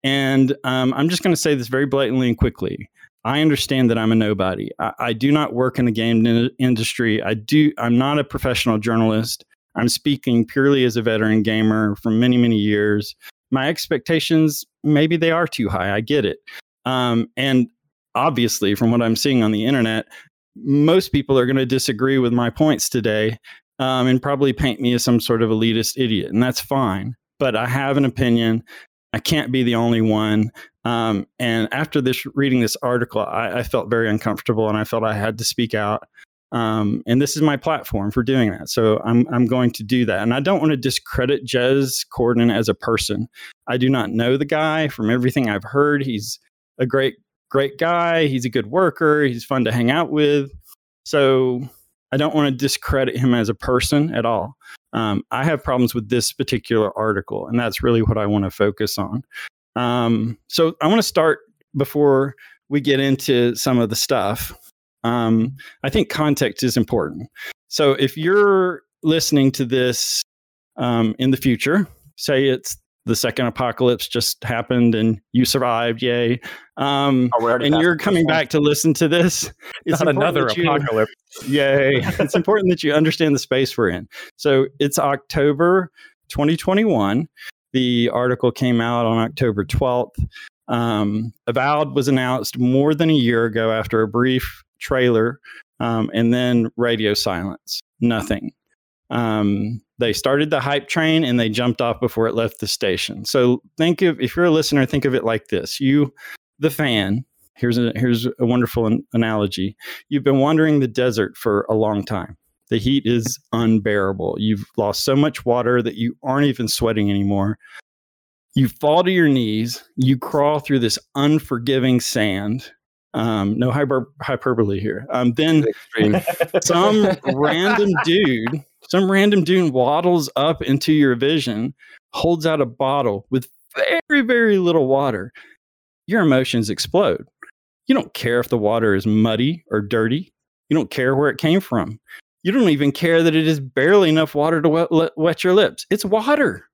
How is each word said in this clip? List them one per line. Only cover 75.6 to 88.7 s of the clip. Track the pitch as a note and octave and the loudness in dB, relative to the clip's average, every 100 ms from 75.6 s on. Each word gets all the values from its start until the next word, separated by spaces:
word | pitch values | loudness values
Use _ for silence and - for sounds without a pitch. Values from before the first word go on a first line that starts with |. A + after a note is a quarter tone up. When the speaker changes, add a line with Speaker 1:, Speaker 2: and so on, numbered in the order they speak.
| B2 A#2 A#2 A2+ | 0 0 -2 -2
Speaker 1:
yay. | B2 A#2+ A#2+ B2 - - _ - | -2 0 0 -2 -6 -20 _ -6
Um, | C#3 C#3 C#3 C3 B2+ | -2 0 2 2 2
Speaker 2:
Oh, | A#2+ | 2
we | A#2 | 2
already | B2 C#3+ | 2 2
Speaker 1:
and | D#3 | 2
Speaker 2:
passed | |
Speaker 1:
you're | E3+ E3 | 2 0
Speaker 2:
the | |
Speaker 1:
coming | G3+ F3+ | 0 2
Speaker 2:
first | D#3 | 2
one. | D#3+ | 0
Speaker 1:
back | D3+ | 0
to | D#3 | 2
listen | D3 D3 D#3+ D3+ | 2 2 0 2
to | D#3+ | 2
this. | E3+ F3 - - - - - - | 4 2 0 -8 -12 -20 -12 -4
It's | E3 | 0
Speaker 3:
Not | D#3 | 2
Speaker 1:
important | C#3 | 2
Speaker 3:
another | - D#3 B2+ | 0 0 0
Speaker 1:
that | A2 | 0
you | - | 0
Speaker 3:
apocalypse. | C#3+ C#3+ A2 A2 - _ - - | 0 0 0 0 -4 _ -14 -2
Speaker 1:
Yay. | C#3+ C#3 C#3 C3+ C#3 | 0 4 4 4 2
Speaker 3:
<laughs> | D3 - | -2 -2
Speaker 1:
It's | E3 G3 | 0 0
important | F3 G#3+ F#3+ | 2 2 2
that | E3+ | 0
you | D3+ | 2
understand | D3 D#3+ - D#3+ | 2 2 2 2
the | C#3 | 2
space | - C3 C3 - | 0 0 0 0
we're | G#2+ | 0
in. | F2+ - - - _ | 0 -8 -18 -20 _
So | D3 C3+ C3+ _ | 0 2 0 _
it's | C#3+ C#3+ | -2 0
October | C#3+ C#3 _ - C#3+ C#3+ E3+ F#3 F3+ _ - _ _ | 0 -2 _ 0 0 2 2 2 0 _ -20 _ _
twenty | - D3 D#3+ | -2 0 0
twenty-one. | - F#3+ A3 C3+ G2 A2 D#3+ _ - - _ | 0 0 2 0 0 -2 -4 _ -20 -20 _
The | C3 B2+ A#2+ A#2 | -2 0 0 0
article | - B2 B2 B2 | 0 -2 0 -2
came | - B2+ | 0 0